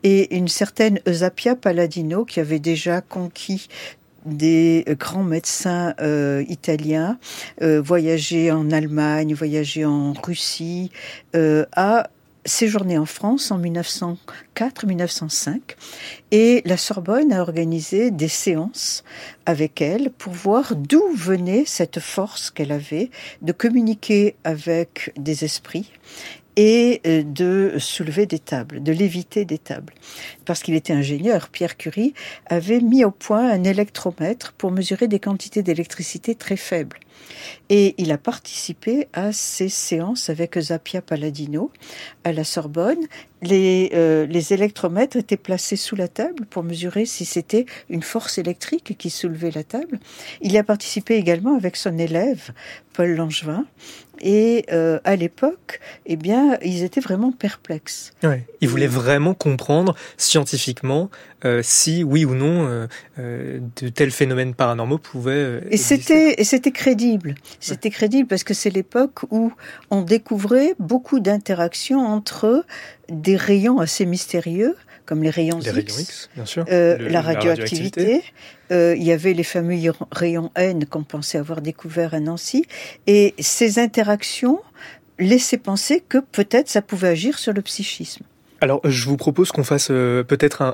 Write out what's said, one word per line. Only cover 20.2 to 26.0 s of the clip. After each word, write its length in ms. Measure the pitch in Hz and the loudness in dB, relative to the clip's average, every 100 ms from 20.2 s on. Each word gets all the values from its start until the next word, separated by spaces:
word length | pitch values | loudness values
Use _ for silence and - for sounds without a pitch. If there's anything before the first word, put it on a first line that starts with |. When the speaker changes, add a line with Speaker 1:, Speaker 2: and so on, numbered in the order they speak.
| - | -12
Speaker 1:
voir 420 | 180 196 226 277 185 | -4 2 2 2 -4
d'où 260 | 143 302 403 | 4 4 4
venait 500 | 269 170 190 180 208 294 | 0 0 0 2 2 0
cette 340 | - 170 - | -2 -2 -4
force 500 | - - 202 - - | -6 -4 -4 -6 -10
qu'elle 220 | - 143 | -6 -4
avait 380 | 147 147 156 247 - - - | -4 -4 -4 -4 -8 -20 -8
de 100 | 160 | -6
communiquer 840 | 175 233 240 220 208 - 208 208 - 160 | 0 2 4 2 -2 2 4 4 0 -6
avec 640 | 156 165 165 165 - - - | -4 -2 -2 -2 -6 -12 -8
des 260 | 143 151 | -4 -4
esprits 480 | 156 - - 170 208 _ | -4 -6 -8 -10 -10 _